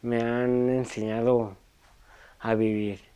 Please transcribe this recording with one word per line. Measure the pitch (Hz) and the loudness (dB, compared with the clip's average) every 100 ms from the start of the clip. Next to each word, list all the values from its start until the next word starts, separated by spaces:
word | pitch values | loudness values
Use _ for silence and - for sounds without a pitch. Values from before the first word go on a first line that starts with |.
me | 120 117 | -2 -2
han | 117 120 123 123 123 | 0 0 0 2 2
enseñado | 127 123 - 107 110 117 123 110 98 _ _ _ _ - - - - | 0 -2 -4 -4 0 2 2 2 -8 _ _ _ _ -20 -20 -20 -12
a | 113 | -2
vivir. | 110 110 107 104 95 - | 2 2 0 -2 -6 -14